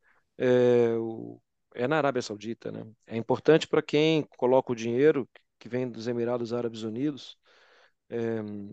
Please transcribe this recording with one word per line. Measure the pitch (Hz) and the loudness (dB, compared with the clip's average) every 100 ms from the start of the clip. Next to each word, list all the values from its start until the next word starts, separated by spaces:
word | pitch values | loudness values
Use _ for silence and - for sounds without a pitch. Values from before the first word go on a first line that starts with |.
| _ _ _ - | _ _ _ -2
É, | 127 127 123 120 117 113 | 2 4 6 6 4 0
o, | 113 113 117 117 _ _ _ | -4 -8 -12 -16 _ _ _
é | 113 123 | -6 -2
na | 156 | 0
Arábia | 139 123 | 0 -2
Saudita, | 117 104 110 110 113 | -4 -10 -10 -10 -10
né? | 107 113 _ - | -12 -14 _ -10
É | 113 | -8
importante | 113 120 - 160 - | -2 2 6 4 4
pra | 156 | -2
quem | - 147 156 160 - - | 0 2 2 2 -2 -2
coloca | 123 131 - | 2 2 2
o | 117 | -4
dinheiro | 117 120 151 143 110 - _ _ | -2 4 4 4 -4 -12 _ _
que | 110 | -8
vem | 123 127 | -6 -4
dos | 113 113 | -6 -6
Emirados | 120 117 123 113 | -4 -2 -4 -4
Árabes | 120 117 113 | -4 -6 -6
Unidos, | 110 113 151 131 - - _ _ _ _ _ _ _ | -8 -4 -4 -6 -16 -20 _ _ _ _ _ _ _
é, | 117 117 113 104 104 101 | -6 -4 -4 -6 -10 -12